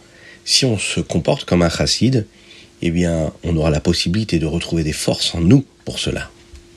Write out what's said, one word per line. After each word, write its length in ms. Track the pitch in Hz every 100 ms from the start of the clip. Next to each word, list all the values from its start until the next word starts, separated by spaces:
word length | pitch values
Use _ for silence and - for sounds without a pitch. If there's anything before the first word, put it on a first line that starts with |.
| - - - - -
Si 180 | -
on 140 | 131 104
se 220 | - -
comporte 440 | - 87 110 147
comme 160 | - 87
un 100 | 85
chassid, 560 | - 85 - 120 131 107 - - - - -
eh 100 | 85
bien, 400 | 85 87 82 78 -
on 140 | 87 80
aura 140 | 78
la 100 | 76
possibilité 580 | - 85 87 101 110 85
de 80 | 78
retrouver 380 | 85 - 82
des 80 | 78
forces 420 | - - - -
en 60 | 87
nous 240 | 165 135 - _
pour 140 | - -
cela. 320 | - - - - - - -